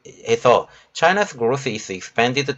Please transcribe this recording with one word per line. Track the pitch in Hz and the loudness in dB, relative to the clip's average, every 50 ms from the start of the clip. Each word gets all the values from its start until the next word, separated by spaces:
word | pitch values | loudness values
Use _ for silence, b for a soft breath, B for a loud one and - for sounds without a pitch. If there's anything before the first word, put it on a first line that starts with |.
| _ - - - - | _ -20 -20 -12 -2
해서 | 113 117 117 - 123 113 90 - b b b b b b | -2 -2 2 4 4 4 4 2 b b b b b b
China's | - 165 170 190 208 202 196 151 | 0 2 2 2 2 0 -2 -4
growth | 120 117 113 135 135 135 | -2 -2 -2 -2 -2 -4
is | 131 104 104 - - | -6 -8 -8 -8 -10
expanded | 95 92 - - - - 117 123 127 139 139 143 131 | -10 -10 -12 -6 -2 0 0 0 0 -2 -4 -4 -6